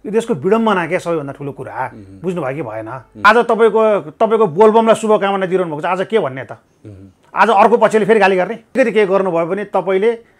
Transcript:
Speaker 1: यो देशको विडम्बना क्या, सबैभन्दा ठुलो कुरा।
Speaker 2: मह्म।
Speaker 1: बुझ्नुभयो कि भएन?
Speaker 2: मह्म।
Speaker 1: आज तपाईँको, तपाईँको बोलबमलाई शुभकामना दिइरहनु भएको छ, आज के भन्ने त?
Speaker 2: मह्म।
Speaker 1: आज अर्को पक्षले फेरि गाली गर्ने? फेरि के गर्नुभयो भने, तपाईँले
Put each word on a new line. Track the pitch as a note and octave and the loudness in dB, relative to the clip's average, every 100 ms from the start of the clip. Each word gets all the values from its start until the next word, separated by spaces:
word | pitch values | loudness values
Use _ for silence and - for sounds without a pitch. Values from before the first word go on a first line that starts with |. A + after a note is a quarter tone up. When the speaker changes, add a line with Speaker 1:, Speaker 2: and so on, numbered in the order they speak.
| - | -2
Speaker 1:
यो | |
देशको | G#3+ A3+ | -4 -2
विडम्बना | F3 E3 A3 A3+ F#3 E3 | -4 0 2 2 0 -2
क्या, | F3 | -4
सबैभन्दा | E3+ E3 C#3 | -4 -6 -6
ठुलो | C3+ C#3+ | -10 -12
कुरा। | B2+ G#2+ A2 B2+ | -10 -12 -8 -10
Speaker 2:
मह्म। | A#2 F#2+ F#2+ | -10 -20 -10
Speaker 1:
बुझ्नुभयो | F3 F3 C3 C#3 | -8 -6 -6 -6
कि | |
भएन? | B2+ A2 A2+ | -8 -10 -10
Speaker 2:
मह्म। | B2+ - G#2+ G3+ | -14 -16 -2 0
Speaker 1:
आज | A3+ | 2
तपाईँको, | A#3 A3 A3+ G#3+ A3 G3+ D3 | 0 2 2 2 0 -2 -6
तपाईँको | - A3 G#3+ G#3+ | -4 0 2 0
बोलबमलाई | D3+ A3 A3 A3+ A3 | 4 4 4 4 2
शुभकामना | A3 G#3 G3 G3 F#3+ | 2 0 2 -2 -2
दिइरहनु | F#3 F3 D3+ | -2 -2 -4
भएको | |
छ, | E3+ | -4
आज | F#3 F#3 | -4 -2
के | A3 | -2
भन्ने | D3 C3 | -2 -8
त? | A#2+ | -14
Speaker 2:
मह्म। | A2+ _ _ G#2+ F#2+ G2 _ _ - | -16 _ _ -20 -20 -20 _ _ 2
Speaker 1:
आज | G#3 | 4
अर्को | G3 A3 A3 | 6 4 4
पक्षले | G#3+ A3 G3 | 2 2 2
फेरि | A3 | 4
गाली | F#3+ F#3 | 4 2
गर्ने? | F3+ A3+ | -2 -6
फेरि | _ A3+ B3 | _ 0 2
के | G#3 G3+ | 2 2
गर्नुभयो | G3 F#3+ E3 E3 | 2 0 -2 -2
भने, | F#3+ G#3 | -4 -2
तपाईँले | G3+ F3+ F#3+ A3 A3+ _ | -4 0 0 0 -2 _